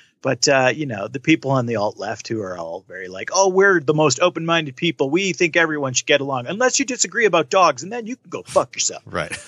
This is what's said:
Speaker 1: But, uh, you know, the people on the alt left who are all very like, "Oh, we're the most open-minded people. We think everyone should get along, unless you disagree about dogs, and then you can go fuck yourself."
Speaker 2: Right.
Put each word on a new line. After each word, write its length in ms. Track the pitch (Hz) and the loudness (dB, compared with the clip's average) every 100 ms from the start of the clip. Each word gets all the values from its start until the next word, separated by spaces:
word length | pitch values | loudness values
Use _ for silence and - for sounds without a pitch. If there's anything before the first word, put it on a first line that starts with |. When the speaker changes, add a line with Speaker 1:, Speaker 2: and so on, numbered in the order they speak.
| _ _ | _ _
Speaker 1:
But, 260 | 131 127 - | -4 0 4
uh, 240 | 135 127 | 4 4
you 120 | 120 143 | 0 -4
know, 240 | 104 107 | -6 -6
the 100 | 135 | -4
people 320 | 147 160 135 | 0 2 2
on 140 | 135 120 | 0 2
the 100 | 110 | 0
alt 220 | 104 - | 0 -2
left 320 | 190 110 - | -8 -8 -6
who 120 | 113 | -6
are 140 | 92 90 | -6 -8
all 280 | 82 87 - | -8 -10 -12
very 220 | 92 92 | -14 -12
like, 220 | 92 - | -10 -2
"Oh, 160 | 185 196 | 2 2
we're 320 | 185 196 180 | 4 4 4
the 120 | 139 | 2
most 280 | 151 151 - | 2 2 2
open-minded 520 | 180 170 165 165 151 131 | 0 0 -2 0 -2 -4
people. 320 | 170 - 139 | -4 0 0
We 240 | 165 196 | 0 0
think 240 | - 175 170 | 0 0 2
everyone 340 | 165 151 139 | 0 0 -2
should 160 | 127 - | -4 2
get 140 | 143 | 2
along, 260 | 139 131 123 | 2 -4 -6
unless 320 | 196 254 - | 0 0 0
you 60 | 262 | -4
disagree 400 | 240 190 214 214 | -2 -4 0 2
about 240 | 170 147 | 2 2
dogs, 340 | 196 170 127 | 4 4 2
and 80 | 170 | -8
then 160 | 240 220 | -10 -10
you 80 | 254 | -12
can 140 | 180 | _
go 120 | 190 | -12
fuck 320 | - 185 135 | -2 0 0
yourself." 300 | - - - - | -4 -6 -6 -8
Speaker 2:
Right. 320 | 90 78 - | -6 -6 -8